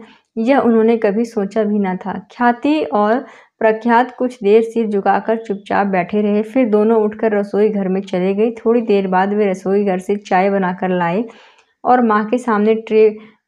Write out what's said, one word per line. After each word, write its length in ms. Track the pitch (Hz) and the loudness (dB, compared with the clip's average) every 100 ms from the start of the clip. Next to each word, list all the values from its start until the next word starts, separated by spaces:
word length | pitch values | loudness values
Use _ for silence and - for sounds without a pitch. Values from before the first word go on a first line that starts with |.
| - _ _ 226 | -8 _ _ -4
यह 200 | 226 277 | 0 2
उन्होंने 380 | 240 226 220 226 | 4 4 4 2
कभी 280 | 214 208 | 0 0
सोचा 400 | 233 214 196 226 | -2 -4 -4 -2
भी 140 | 208 208 | -2 0
ना 160 | 190 | -2
था। 320 | 185 180 190 - - | -4 -8 -10 -10 -2
ख्याति 460 | 240 240 285 311 | 0 0 0 0
और 440 | 294 214 208 247 - - - - | 0 0 0 0 -4 -16 -18 0
प्रख्यात 580 | 220 220 233 233 254 - | 0 2 2 2 2 -2
कुछ 220 | 247 - | -6 -2
देर 200 | 196 220 | 2 4
सिर 240 | 226 226 220 | 2 -2 -2
झुकाकर 500 | 202 196 196 202 226 | -2 0 0 0 -4
चुपचाप 500 | 226 202 - 196 202 | -4 -8 -4 -2 0
बैठे 360 | 185 175 208 | -2 -2 -2
रहे, 200 | 208 208 | 0 -2
फिर 240 | 220 262 233 | -2 0 2
दोनों 360 | 208 214 226 | 2 2 2
उठकर 300 | 208 214 226 | 0 -2 -2
रसोई 360 | 208 202 196 214 | -2 -2 0 0
घर 200 | 202 190 | 0 -2
में 120 | 190 | -4
चले 340 | 196 180 185 | -4 -2 -2
गए। 160 | 196 226 | 0 -2
थोड़ी 300 | 220 226 240 | -2 0 0
देर 260 | 226 196 190 | 2 0 2
बाद 260 | 185 202 | 0 0
वे 140 | 208 202 | 0 0
रसोई 380 | 185 185 202 | -2 -2 0
घर 140 | 202 185 | 0 -2
से 180 | 185 202 | -2 -4
चाय 340 | - 185 196 | 0 0 2
बनाकर 380 | 196 180 185 185 | 0 -2 -4 -2
लाए 360 | 180 170 180 233 - - _ _ _ | -2 -2 -2 -6 -10 -20 _ _ _
और 180 | - 254 | 0 2
माँ 220 | 226 208 | 4 0
के 140 | 214 254 | 0 -2
सामने 360 | 247 208 214 | 0 0 2
ट्रे 420 | 220 220 214 220 214 - _ | 0 0 4 4 2 -12 _